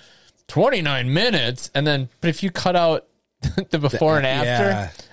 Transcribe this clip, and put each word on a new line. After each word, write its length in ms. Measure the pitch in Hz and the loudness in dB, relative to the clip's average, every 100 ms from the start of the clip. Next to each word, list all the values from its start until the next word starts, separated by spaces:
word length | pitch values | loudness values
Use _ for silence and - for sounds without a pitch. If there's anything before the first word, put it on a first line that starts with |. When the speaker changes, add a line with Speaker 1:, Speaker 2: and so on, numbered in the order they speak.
| - _ _ _ - | -20 _ _ _ -6
Speaker 1:
"Twenty-nine 680 | - 240 233 147 135 127 | 0 2 2 -2 -2 0
minutes," 560 | 156 240 175 117 131 - 151 | 0 2 0 -2 -4 -6 -2
and 100 | 151 | 0
then, 220 | 143 131 - | -2 -4 -4
but 80 | 170 | -4
if 120 | 151 | -2
you 60 | 190 | -4
cut 260 | - 185 180 | -2 0 2
out 280 | 165 156 - _ _ _ | 2 0 -4 _ _ _
<laughs> 60 | - - - | -4 -4 -2
the 80 | 160 | -2
before 380 | 143 - 156 156 | 0 2 2 2
and 80 | 131 | 2
after, 440 | 139 120 120 - | 0 0 2 2
Speaker 2:
Yeah. 200 | 104 87 - - | 0 -4 -12 -20